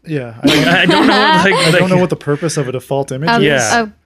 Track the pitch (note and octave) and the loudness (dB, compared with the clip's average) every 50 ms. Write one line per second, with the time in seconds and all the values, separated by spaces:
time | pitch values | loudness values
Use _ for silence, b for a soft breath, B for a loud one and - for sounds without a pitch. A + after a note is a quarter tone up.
0 | _ E3+ D3+ C#3 B2 A#2 A2 A#2+ - C#4+ D#4 D4+ - E3+ F3 F#3+ - C4+ D#4 D4+ | _ -8 -8 -8 -8 -10 -6 -2 0 2 2 2 2 2 2 2 2 2 2 2
1 | D#4 - - B3+ C4 D4+ D#4 D#4 F#3 G3 - - - D#3+ E3+ F3 F3+ F#3 F#3 F3+ | 2 2 2 2 2 2 2 2 2 2 2 2 2 2 2 2 2 2 2 0
2 | F3+ F3 E3 - - D3 D3 C#3+ F3 D#3 - D3+ C3+ B2 B2+ B2+ - - C#3 C#3 | 0 -2 -4 -6 -4 -4 -4 -4 -4 -4 -4 -4 -4 -6 -8 -10 -6 -4 -4 -4
3 | C#3 - C3+ C3 D3+ A3+ A#3 A#3 - D3+ C#3+ C3 A#2 G#2+ A#3 A#3 A3 G#3 - _ | -4 -4 -6 -6 -2 -2 0 2 2 2 2 0 0 0 0 -2 -2 -4 -10 _
4 | _ | _